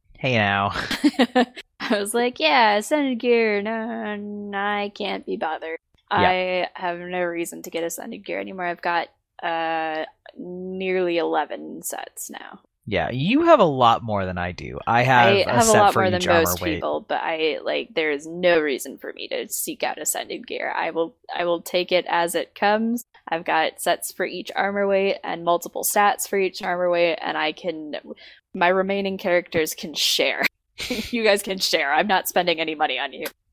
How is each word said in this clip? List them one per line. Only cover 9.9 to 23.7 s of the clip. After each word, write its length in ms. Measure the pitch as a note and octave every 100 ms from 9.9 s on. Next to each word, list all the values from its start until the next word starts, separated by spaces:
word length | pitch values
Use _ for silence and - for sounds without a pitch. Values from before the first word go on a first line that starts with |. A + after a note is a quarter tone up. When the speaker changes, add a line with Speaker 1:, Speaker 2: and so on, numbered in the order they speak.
| D#3 - _ - -
Speaker 2:
nearly 840 | F3+ F3+ F#3 F#3 F#3 F#3 F3 E3+
eleven 640 | D#3+ D#3 D3+ D3 D#3 E3
sets 460 | - - - - -
now. 300 | - - - _ _
Speaker 1:
Yeah, 260 | - F#2 D#2+
you 320 | B2 E3+ C#4+
have 160 | E4+ D4
a 40 |
lot 380 | F3 C3 A#2 A2+
more 240 | A#2 G2+ F#2
than 120 | F2+
I 120 | F2
do. 300 | E2 B1+ C2+ -
I 140 | A#2
have 240 | B2+ B2 A#2
Speaker 2:
I 20 | G2+
Speaker 1:
a 60 | -
Speaker 2:
have 100 | A#3+
a 40 | A3+
Speaker 1:
set 120 | G#3+
Speaker 2:
lot 140 | G3+
Speaker 1:
for 80 | A3+
Speaker 2:
more 80 | F#3
than 100 | F3+
Speaker 1:
each 60 | F3+
armor 140 | E3+
Speaker 2:
most 180 | E3 F3+
Speaker 1:
weight. 140 | E3+
Speaker 2:
people, 320 | E3 D3+ D3+ -
but 120 | C#3
I, 360 | - D#3+ D#3 -
like, 280 | - D3+ B2
there 160 | E3 D#3
is 160 | C#3+ D#3
no 320 | F3 F3+ E3+
reason 400 | D3+ B2+ C3+ F#2+
for 140 | -
me 160 | - F#2+
to 200 | - -
seek 360 | - - -
out 160 | - -
Ascended 480 | D3+ - - - -
gear. 240 | - - -
I 140 | E3+
will, 240 | D#3+ E3 - -
I 120 | D#3
will 180 | F3 E3+
take 300 | - F3+ F3
it 120 | F3+ -
as 260 | E3+ E3+
it 220 | E3 - -
comes. 480 | G3+ G#3+ A3+ A#3+ - - -
I've 160 | E3
got 360 | E3+ D#3+ D#3